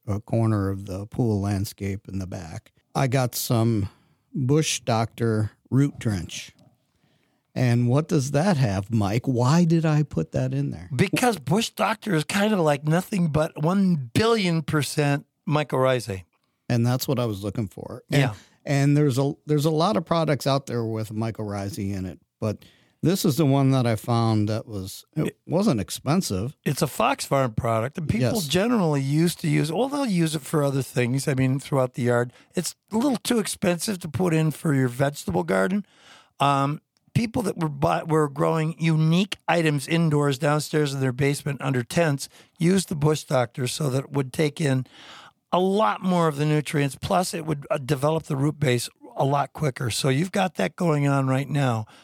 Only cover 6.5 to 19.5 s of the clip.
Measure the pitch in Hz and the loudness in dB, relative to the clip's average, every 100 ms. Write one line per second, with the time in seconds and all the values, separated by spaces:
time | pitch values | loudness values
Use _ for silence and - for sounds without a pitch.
6.5 | - _ _ _ _ _ _ _ _ _ | -20 _ _ _ _ _ _ _ _ _
7.5 | - 123 120 120 131 160 165 131 139 185 | -2 2 2 2 2 2 0 0 0 2
8.5 | 160 123 95 98 110 98 113 - 120 123 | 2 2 0 -2 0 0 0 0 0 4
9.5 | 165 175 165 160 151 151 - 160 139 131 | 4 4 4 2 2 0 -2 -4 -2 -2
10.5 | 135 143 80 87 123 202 - 247 196 123 | -2 -4 -6 -6 0 0 2 0 0 0
11.5 | 190 226 - 196 220 - 165 151 202 208 | 0 0 -2 -2 -2 -2 -2 0 0 2
12.5 | 208 156 143 151 165 - 202 170 147 156 | 2 2 2 2 0 0 0 0 2 0
13.5 | - 151 196 190 165 123 - 226 226 180 | 0 0 2 2 2 0 2 2 2 2
14.5 | 165 151 156 135 - 147 143 - _ - | 0 0 0 0 0 2 0 -4 _ -2
15.5 | 151 151 139 131 131 113 95 90 _ _ | 0 0 2 2 2 -2 -8 -10 _ _
16.5 | _ - 120 117 127 - 127 120 98 101 | _ -2 0 2 0 -2 -2 -2 -4 -6
17.5 | 101 101 - - 113 - 147 131 104 - | -6 -8 -10 -14 -16 -2 0 0 -2 -16
18.5 | _ - 143 139 143 151 120 139 - - | _ -4 0 2 4 2 2 -2 -4 -2